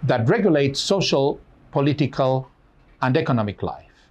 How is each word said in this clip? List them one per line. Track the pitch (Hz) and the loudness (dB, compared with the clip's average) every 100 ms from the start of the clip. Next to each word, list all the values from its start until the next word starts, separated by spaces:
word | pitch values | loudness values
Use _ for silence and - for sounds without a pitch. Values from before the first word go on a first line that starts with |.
that | 127 127 113 | 0 0 2
regulate | 226 196 151 139 139 | 2 4 4 2 -2
social, | - 202 - 156 135 - - - - | -2 0 0 0 0 -2 -12 -20 -8
political, | - 139 147 143 - 131 131 131 _ _ _ _ _ | -2 0 0 -2 0 0 0 -4 _ _ _ _ _
and | 131 135 | 0 0
economic | 160 123 104 95 | 0 0 -2 -6
life. | 90 65 - _ _ | -8 -10 -18 _ _